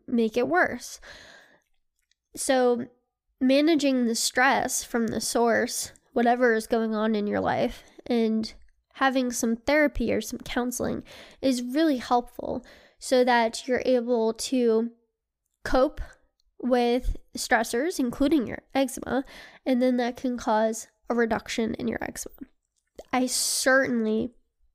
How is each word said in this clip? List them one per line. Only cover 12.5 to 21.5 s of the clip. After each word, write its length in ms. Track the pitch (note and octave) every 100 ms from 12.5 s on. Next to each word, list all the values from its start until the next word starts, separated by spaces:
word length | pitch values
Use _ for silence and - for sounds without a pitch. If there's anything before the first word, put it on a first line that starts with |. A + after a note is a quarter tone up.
| B3+ - - - _
so 240 | - B3+
that 420 | B3+ A#3+ A3+ A3+ -
you're 160 | B3 -
able 480 | B3+ A#3+ A#3+ A3
to 580 | A3+ - B3+ A#3+ A3 A#3 - _ _ _ _ _ _
cope 380 | - C4+ D4 - - - _ _ _ -
with 540 | A#3+ B3 A#3+ B3 B3 - - -
stressors, 600 | - B3 A3+ A#3 D#4+ F4+
including 480 | B3 - C#4 D#4 G3
your 160 | E2+ - C4+
eczema, 480 | C4+ - - A#3+ - - - - -
and 160 | B3+
then 140 | B3+ B3
that 220 | B3 B3+
can 200 | B3+ A#3+
cause 500 | A#3+ G#3+ A3 A3+ - _ -
a 60 | A#3
reduction 580 | A#3 G#3+ -